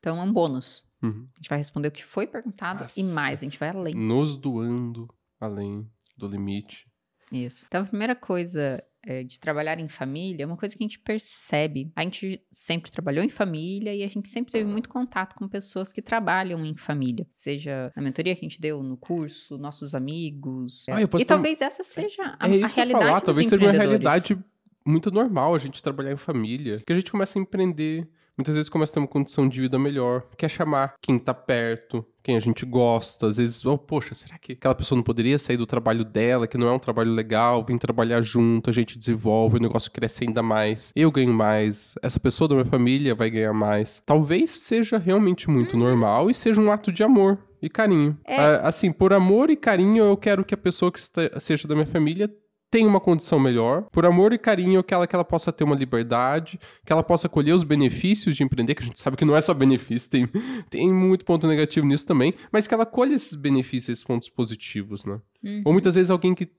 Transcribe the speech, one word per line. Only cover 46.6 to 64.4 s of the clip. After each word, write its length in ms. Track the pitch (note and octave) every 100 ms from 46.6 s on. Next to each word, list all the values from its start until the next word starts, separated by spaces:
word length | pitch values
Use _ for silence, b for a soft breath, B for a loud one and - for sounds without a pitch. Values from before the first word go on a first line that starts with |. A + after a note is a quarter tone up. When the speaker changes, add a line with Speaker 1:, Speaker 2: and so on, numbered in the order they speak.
Speaker 2:
um 100 | G#3+
ato 220 | G#3 G#3
de 100 | E3+
amor 360 | G#3+ B3 G3 G3 - _
e 80 | D#3
carinho. 480 | - A3 F3 D3 D3
Speaker 1:
É. 120 | - B3+
Speaker 2:
A-, 300 | D3 D3+ D3+
assim, 240 | - F#3
por 200 | D#3 F#3+
amor 380 | G3 F#3 G#3 D4+
e 60 | D4+
carinho, 480 | - F#3+ G3 A3
eu 120 | G#3+ G3+
quero 280 | G#3 G3+
que 100 | F#3+
a 40 | G3
pessoa 340 | F3+ - F3+
que 80 | -
esta-, 400 | - - E3 -
seja 260 | - D3+ D3
da 80 |
minha 120 | D3+ D3+
família 460 | E3+ D3+ E3+ G#3 - _ _ _
tem 160 | A3+
uma 140 | G#3+ G3
condição 380 | F#3+ E3 - D#3
melhor, 440 | C3+ A#2+ A#2 D3+ G#3+
por 120 | -
amor 280 | F3 F3 G3+
e 60 | A#3
carinho, 440 | - G3 F#3 F#3+
que 100 | F3+
ela, 140 | F#3 F3
que 80 |
ela 100 | F3+
possa 280 | F3 E3 -
ter 100 | D#3
uma 120 | D3+ C#3+
liberdade, 840 | C3 A#2+ A#2 A#2+ B2+ D3+ D#3+ F#3 B B
que 80 | -
ela 100 | D#3
possa 260 | D#3+ E3+ E3+
colher 240 | - D3
os 80 | F3
benefícios 720 | D#3 D3 C3 B2 F3+ G#3 - D3
de 60 |
empreender, 320 | C3+ C3 A#2
que 80 | -
a 20 |
gente 140 | A#2+ -
sabe 180 | - C3
que 80 |
não 120 | D3+ D3+
é 40 |
só 140 | D#3
benefício, 560 | D#3 C3+ B2+ - A2+ -
tem, 180 | C3+ B2 G3+ B3+ B3 B
tem 240 | - F3
muito 320 | F#3 F#3 F#3
ponto 220 | - E3+ D#3+
negativo 400 | D#3 D3+ - C#3+
nisso 180 | C#3+
também, 300 | - D#3 C3 B B
mas 160 | G#3+ G#3+
que 80 |
ela 100 | A3+
colhe 300 | A3+ B3 C4+
esses 200 | C#4+ - D3+
benefícios, 540 | C#3+ C3+ B2+ B2+ A#2
esses 140 | A#2
pontos 240 | - A#2+ -
positivos, 760 | -